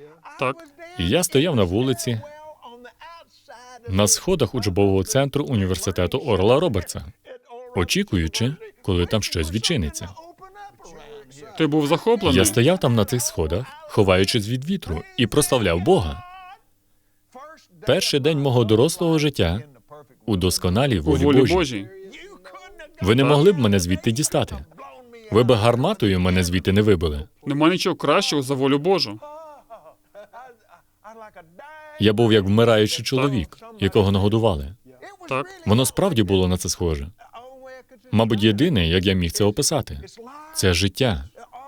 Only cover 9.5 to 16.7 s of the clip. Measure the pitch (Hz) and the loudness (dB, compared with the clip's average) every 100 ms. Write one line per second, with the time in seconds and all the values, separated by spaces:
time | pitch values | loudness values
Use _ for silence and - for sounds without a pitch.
9.5 | 107 - 147 73 - 92 - - - 381 | -4 -2 -2 -4 -6 -12 -16 -20 -20 -20
10.5 | 403 403 392 370 - - - - - - | -20 -20 -20 -20 -20 -20 -20 -20 -20 -12
11.5 | - 156 156 143 160 226 226 185 90 104 | -2 0 2 0 0 0 0 2 4 4
12.5 | 120 135 185 135 117 98 123 - - 80 | 4 4 4 2 2 2 -2 -4 -4 -2
13.5 | 90 135 - - - 95 92 101 117 104 | -2 -6 -16 -4 2 4 4 2 0 -2
14.5 | 127 147 196 - - - - 110 147 - | -6 -4 -6 -4 -8 -6 -2 0 2 2
15.5 | 131 95 85 104 185 80 71 - - - | 2 2 0 2 2 0 -8 -14 -20 -20
16.5 | - _ | -20 _